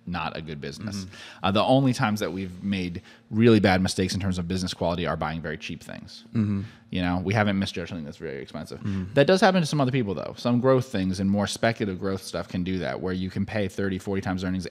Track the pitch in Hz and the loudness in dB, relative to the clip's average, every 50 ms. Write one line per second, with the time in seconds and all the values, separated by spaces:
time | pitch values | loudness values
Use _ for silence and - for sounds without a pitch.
0 | - 87 87 85 80 78 - 78 80 80 78 71 71 71 69 - - 104 101 98 | -10 -8 -6 -6 -6 -6 -6 -8 -10 -10 -10 -10 -10 -10 -10 -10 -10 -8 -8 -8
1 | 95 95 - - - - - - - 98 98 110 92 123 131 135 139 127 120 - | -10 -12 -14 -18 -18 -18 -8 -2 0 2 4 4 4 6 6 6 6 4 2 2
2 | 131 107 107 101 104 78 85 95 95 90 90 92 95 98 101 95 90 90 87 92 | 2 0 0 0 -2 -4 -4 -6 -6 -8 -8 -6 -4 -2 -2 -2 -2 -4 -6 -8
3 | - - - - _ - 107 107 117 117 113 107 95 98 92 92 92 90 - - | -12 -16 -20 -20 _ -4 2 6 8 8 8 8 8 6 6 6 4 2 0 0
4 | 92 90 - 95 101 98 92 92 85 85 92 92 90 87 - - 90 82 87 87 | 0 0 0 -2 -2 -2 -2 -2 -2 -2 -2 -2 -2 -4 -4 -2 -2 -2 -2 -2
5 | 85 73 80 78 80 78 80 82 76 80 76 76 - - 82 - - - - - | -2 -2 -2 -2 -4 -4 -6 -6 -6 -8 -8 -8 -10 -10 -12 -12 -12 -14 -14 -14
6 | - - - - - - - 117 104 104 101 98 101 - - - - - - 90 | -16 -18 -18 -20 -12 -4 -2 0 0 0 0 -2 -4 -8 -12 -18 -12 -6 -4 -2
7 | 90 87 90 90 87 95 104 110 104 104 98 98 101 - - 92 85 85 98 82 | 0 0 0 0 0 2 2 4 4 2 2 0 -2 -2 -4 -6 -8 -8 -10 -10
8 | 73 73 - - 85 73 67 67 65 - - 78 - - 64 - - 104 98 95 | -12 -12 -12 -10 -10 -10 -8 -10 -10 -12 -12 -12 -12 -12 -12 -8 -6 -4 -4 -4
9 | 92 95 127 139 143 180 190 185 226 190 185 185 160 - 156 147 135 123 135 131 | -4 0 2 4 6 6 6 6 6 6 6 4 2 2 2 2 2 2 2 0
10 | 113 101 87 67 - - - - - 120 123 120 120 131 131 127 123 - - 98 | 0 0 -2 -4 -6 -8 -8 -4 0 2 2 4 6 6 6 4 4 0 -2 -2
11 | 95 92 92 98 95 98 101 104 101 - - - - 113 117 - 113 98 92 87 | 0 0 0 0 2 2 2 2 2 0 0 0 0 0 2 0 -2 -4 -4 -4
12 | 101 95 95 92 - - - 85 82 - - 92 87 92 92 87 80 65 62 55 | -4 -4 -4 -4 -6 -6 -6 -6 -6 -4 -4 -4 -2 -2 -2 -2 -2 -4 -4 -4
13 | 73 92 92 92 92 92 - 98 101 - - 107 98 92 - - 98 95 92 90 | -4 -4 -4 -2 -4 -4 -2 -4 -4 -2 -2 -2 -2 -2 -4 -4 -4 -2 -4 -4
14 | - 104 98 98 - 104 90 92 95 90 92 95 85 - | -4 -4 -4 -2 -2 -2 -4 -2 -2 -4 -4 -4 -6 -6